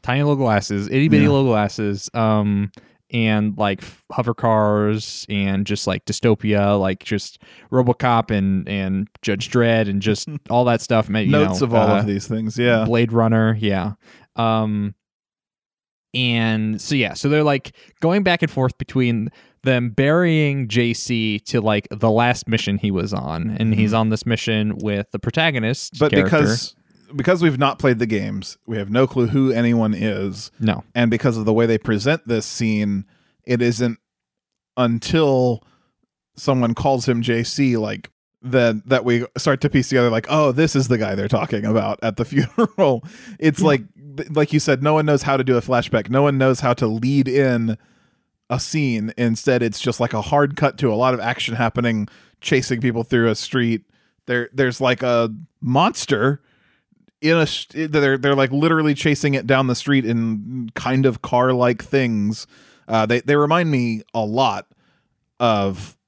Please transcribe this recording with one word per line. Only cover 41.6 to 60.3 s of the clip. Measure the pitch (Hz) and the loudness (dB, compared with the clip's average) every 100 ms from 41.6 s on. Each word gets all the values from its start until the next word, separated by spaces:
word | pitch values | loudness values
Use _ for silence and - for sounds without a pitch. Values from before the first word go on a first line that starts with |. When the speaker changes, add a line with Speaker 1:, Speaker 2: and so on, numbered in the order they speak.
Speaker 2:
about | 110 110 104 104 | 0 0 -2 -4
at | 113 101 | -4 -4
the | |
<laughs> | 160 | -2
funeral." | 139 127 - 220 - 160 123 - - - 208 | -2 -2 0 -2 2 2 2 -6 -20 -20 0
It's | 156 147 | 0 2
Speaker 1:
Yeah. | 160 | 2
Speaker 2:
like, | 139 104 _ 143 139 | 2 -2 _ -18 -14
th-, | - | -4
like | 151 147 | -2 0
you | 151 | 0
said, | 156 131 | 0 0
no | 143 | 2
one | 156 151 | 2 2
knows | 143 | 0
how | - 135 | 0 -2
to | |
do | 127 120 | 2 0
a | |
flashback. | 123 123 - 113 101 | 2 -2 0 -4 0
No | 131 | 2
one | 143 135 | 2 2
knows | 131 123 | 2 2
how | 131 | 0
to | 123 117 | 0 -2
lead | 110 123 139 131 | -2 0 0 2
in | 131 135 120 113 110 _ _ _ _ _ _ _ | 2 2 0 -2 -4 _ _ _ _ _ _ _
a | 120 | -6
scene. | - 156 139 113 104 110 | -4 -2 0 -2 -4 -2
Instead, | 120 113 - 123 | 0 0 2 2
it's | 117 101 | 0 -2
just, | 127 - | -4 -2
like, | 120 | -2
a | 110 | -2
hard | 104 143 143 143 | 0 0 0 0
cut | 143 - | -2 0
to | 135 | -2
a | 107 | 2
lot | 127 | 0
of | 123 | 0
action | 110 120 - | -4 -4 -6
happening, | 113 117 123 120 110 104 - _ _ | -2 -2 0 -2 -2 -6 -12 _ _
chasing | - 135 - 123 | -2 -2 0 -2
people | 123 117 | -2 -2
through | 117 123 117 | 0 2 2
a | 107 | 0
street. | - 131 117 113 _ _ _ _ - | -4 -2 -2 -2 _ _ _ _ -4
There, | 123 120 | -4 -4
there's, | 131 127 120 | -2 -2 0
like, | 131 123 | 0 0
a | 127 120 113 107 - _ | 0 0 0 -4 -18 _
monster | 117 131 190 - - 120 127 143 _ _ _ _ _ _ _ _ | -2 2 2 -2 -2 0 0 -2 _ _ _ _ _ _ _ _
in | 151 165 | 0 2
a | 151 | 2
sh-, | - - | -2 -10
they're, | 147 160 151 139 135 | -8 -2 2 2 2
they're, | 139 | 2
like, | 139 135 | 2 2
literally | 139 160 160 151 | 2 2 2 2
chasing | 139 156 143 147 | 0 0 0 0
it | 135 117 | -2 0
down | 135 131 | 2 2
the | 120 | -2
street | - 139 | 2 0
in | 113 117 113 | 2 -2 -2